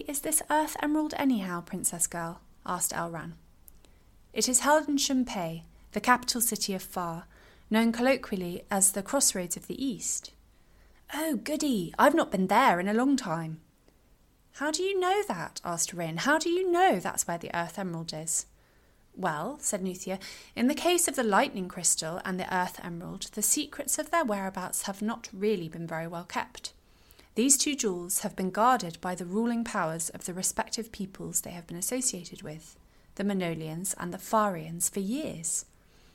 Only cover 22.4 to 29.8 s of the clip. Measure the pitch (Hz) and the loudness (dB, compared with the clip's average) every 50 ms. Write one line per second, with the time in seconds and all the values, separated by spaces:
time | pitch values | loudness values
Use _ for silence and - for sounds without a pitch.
22.4 | - - 185 180 180 180 - - - 175 170 170 180 165 175 196 - - - 214 | -2 -2 0 0 0 -2 -4 -8 -10 -10 -8 -8 -8 -10 -10 -10 -10 -10 -4 -2
23.4 | 208 - - 302 285 285 - - - - - - 302 - 339 339 311 226 208 196 | 2 2 2 2 0 -4 -8 -8 -4 -2 -2 -2 -2 0 2 2 2 2 0 -2
24.4 | 190 190 190 185 185 - - - - 202 196 - 208 214 233 - - - - 185 | -2 -4 -6 -6 -6 -4 -4 -4 -4 -4 -4 -4 -4 -4 -4 -4 -8 -12 -6 -2
25.4 | 202 214 214 180 165 160 165 165 170 165 165 160 165 170 180 175 180 - - 247 | 0 2 2 0 -2 -6 -8 -8 -8 -6 -6 -6 -6 -6 -8 -10 -10 -6 -4 -4
26.4 | - - - - - - - _ _ _ _ _ _ _ - - - _ _ 214 | -4 -4 -10 -14 -14 -14 -16 _ _ _ _ _ _ _ -20 -20 -20 _ _ 2
27.4 | 240 277 - - - 302 277 269 247 202 180 175 175 180 - - - 196 - - | 4 6 6 4 4 0 0 0 0 -2 -2 -2 -4 -4 -4 -2 -2 -4 -4 -2
28.4 | 185 185 180 208 220 254 262 220 185 170 160 - - 180 180 175 180 175 185 220 | -2 -2 2 4 6 6 6 4 2 -4 -8 -6 -6 -6 -6 -6 -6 -2 -2 0
29.4 | 233 240 233 233 226 - - 202 | 0 0 0 -2 -2 -2 -2 0